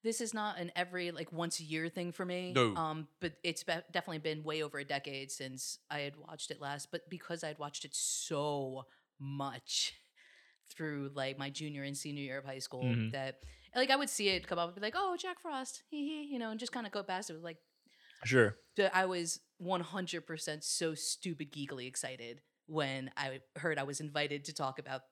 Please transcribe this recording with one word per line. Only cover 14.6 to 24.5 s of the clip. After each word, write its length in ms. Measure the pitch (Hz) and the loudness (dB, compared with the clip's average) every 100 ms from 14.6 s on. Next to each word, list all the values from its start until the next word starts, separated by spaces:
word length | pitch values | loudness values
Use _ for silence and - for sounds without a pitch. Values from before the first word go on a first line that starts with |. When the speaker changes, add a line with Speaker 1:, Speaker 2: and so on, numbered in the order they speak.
| 170 | 0
Speaker 1:
and 80 | 180 | -2
be 60 | |
like, 120 | 208 339 | -2 0
"Oh, 180 | 392 349 | 0 0
Jack 220 | 370 349 | -4 -6
Frost, 440 | 349 277 262 - _ | -4 -4 -4 -8 _
hee 160 | 302 285 | -4 -2
hee," 240 | 311 294 | -4 -4
you 60 | 262 | -2
know, 120 | 226 | -2
and 80 | 220 | -2
just 120 | 240 | -4
kinda 160 | 254 214 | -4 -2
go 140 | 208 | -4
past 260 | 196 185 190 | 0 -2 -2
it. 120 | 160 | -6
Like, 160 | 170 160 _ _ _ _ - - | -8 -10 _ _ _ _ -20 -6
Speaker 3:
Sure. 340 | 117 127 107 - _ - | 6 10 10 6 _ 4
Speaker 1:
the, 200 | 196 185 | 6 6
I 100 | 185 | 4
was 340 | 180 170 - _ _ | 2 0 -2 _ _
one 220 | 175 185 | 0 0
hundred 440 | 165 190 180 175 165 | 0 -2 -2 -4 -4
percent 380 | 160 - 151 | -6 -4 -2
so 320 | - - 165 156 | 0 2 2 2
stupid 560 | - - 180 156 147 | -2 -2 -2 -4 -6
geekily 360 | 151 139 139 127 | -4 -4 -4 -4
excited 540 | 123 131 127 117 131 _ _ - | -4 -6 -6 -10 -10 _ _ -2
when 460 | 156 139 135 131 - | 2 2 2 -2 -2
I 240 | 139 131 - - | -2 -4 -10 -2
heard 200 | 170 147 | 2 2
I 60 | |
was 160 | 139 135 | 0 -2
invited 460 | 151 147 147 147 | 0 2 2 0
to 80 | 147 | -2